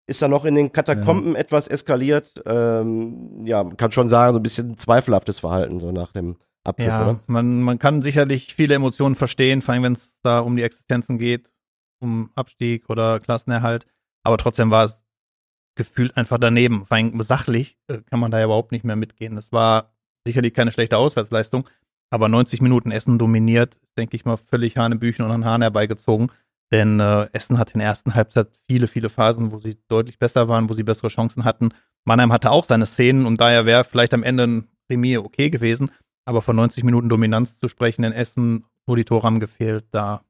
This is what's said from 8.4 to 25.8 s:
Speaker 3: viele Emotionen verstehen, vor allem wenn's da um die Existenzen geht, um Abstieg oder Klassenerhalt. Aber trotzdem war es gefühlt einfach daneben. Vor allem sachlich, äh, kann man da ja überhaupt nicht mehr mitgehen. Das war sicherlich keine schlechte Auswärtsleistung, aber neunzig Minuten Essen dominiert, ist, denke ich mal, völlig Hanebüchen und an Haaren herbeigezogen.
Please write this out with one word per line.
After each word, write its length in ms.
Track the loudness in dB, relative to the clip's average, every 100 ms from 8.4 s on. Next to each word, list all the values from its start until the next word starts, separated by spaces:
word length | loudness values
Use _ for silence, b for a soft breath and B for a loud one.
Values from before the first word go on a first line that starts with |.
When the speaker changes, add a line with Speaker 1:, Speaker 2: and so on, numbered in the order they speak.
| -4
Speaker 3:
viele 200 | -2 2
Emotionen 400 | 2 0 0 -2
verstehen, 480 | 0 -2 0 0 0
vor 100 | 0
allem 120 | -2
wenn's 340 | -2 -4 -8 _
da 180 | 0 0
um 140 | 0 -2
die 80 |
Existenzen 520 | -4 -6 -4 -4 -4 -4
geht, 340 | -2 -4 -8 _ _ _ _ _
um 320 | -6 -6 -6
Abstieg 560 | -8 -10 _ -6 -4 -6
oder 300 | -2 -2 -2
Klassenerhalt. 640 | -4 -4 -2 -2 -2 -4 -8 _ _ _
Aber 140 | -2 0
trotzdem 340 | 0 0 2
war 140 | 4
es 180 | 2 -2 _ _ _ _ _ _ _ -10
gefühlt 400 | -6 -2 -2 -2
einfach 180 | -2 0
daneben. 480 | 2 4 2 0
Vor 120 | -2 0
allem 260 | 0 -4
sachlich, 560 | -2 -2 0 -2 -4 _ -14
äh, 120 | -14 -6
kann 100 | -2
man 100 | 0
da 80 | 0
ja 60 |
überhaupt 280 | 0 0 -2
nicht 120 | -6
mehr 120 | -4 -4
mitgehen. 400 | -6 _ -12 -12
Das 140 | -4
war 420 | 0 2 2 -2 _ _ _ -4
sicherlich 260 | 0 0
keine 200 | 0 0
schlechte 260 | 0 0 2
Auswärtsleistung, 680 | 2 0 -2 -2 -2 -4 b b _ _ _
aber 180 | 0 2
neunzig 320 | 2 2 2
Minuten 300 | 2 2 0
Essen 280 | -4 0 2
dominiert, 580 | 2 2 4 2 2 _
ist, 200 | _ -8
denke 200 | -8 -6
ich 100 | -6
mal, 100 | -6
völlig 400 | -4 -2 -2 0
Hanebüchen 480 | -2 0 -2 -2
und 60 | -2
an 160 | -2 0
Haaren 160 | 0
herbeigezogen. 640 | 0 0